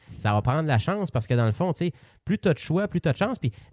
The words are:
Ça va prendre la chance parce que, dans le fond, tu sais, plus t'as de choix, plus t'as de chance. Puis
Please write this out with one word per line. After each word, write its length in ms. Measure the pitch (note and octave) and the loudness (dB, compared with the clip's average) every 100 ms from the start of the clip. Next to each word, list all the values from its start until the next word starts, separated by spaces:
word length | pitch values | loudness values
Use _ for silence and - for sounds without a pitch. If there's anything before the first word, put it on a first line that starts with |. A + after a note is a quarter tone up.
| - - | -20 -4
Ça 160 | G#2+ | 0
va 80 | G#2 | 2
prendre 260 | A#2+ D3 D#3 | 2 0 2
la 120 | A#2+ | 2
chance 320 | - G#3 F#3+ | 2 -2 -2
parce 160 | B2 - | -2 0
que, 80 | |
dans 120 | B2 A#2 | 2 2
le 60 | |
fond, 220 | G2+ F3+ | 0 -2
tu 100 | - | -2
sais, 80 | F3 - - _ | -4 -6 -20 _
plus 140 | - G#3 | -4 0
t'as 160 | G3 | 2
de 40 | D#3 | 0
choix, 300 | - E3+ G3+ | 0 -2 0
plus 140 | - | -2
t'as 100 | D#3+ | 0
de 60 | B2+ | 0
chance. 200 | G#3 B3+ | -2 -2
Puis 140 | A#2+ - - | -4 -6 -8